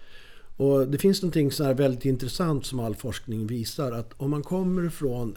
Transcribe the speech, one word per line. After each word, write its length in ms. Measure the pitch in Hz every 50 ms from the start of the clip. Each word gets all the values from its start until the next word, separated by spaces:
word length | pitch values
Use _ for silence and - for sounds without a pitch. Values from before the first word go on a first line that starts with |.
| - - - - - - - - - - - -
Och 280 | 131 139 139 139 135
det 100 | 135 143
finns 240 | 135 - 196 196 196
någonting 300 | - 170 143 165 147 139
så 120 | - - 151
här 100 | 135 131
väldigt 320 | 131 143 135 127 120 -
intressant 600 | 139 131 123 139 120 - - 185 165 151 135 -
som 140 | - 131 123
all 160 | 117 113 107
forskning 520 | - - 123 98 - - - 113 110 110
visar, 440 | 107 123 120 113 - - - 147 127
att 220 | 117 120 117 - -
om 120 | - 135 139
man 120 | 147 147 143
kommer 460 | - 180 185 190 180 185 180 170 170
från 460 | 156 - 151 131 120 123 120 113 -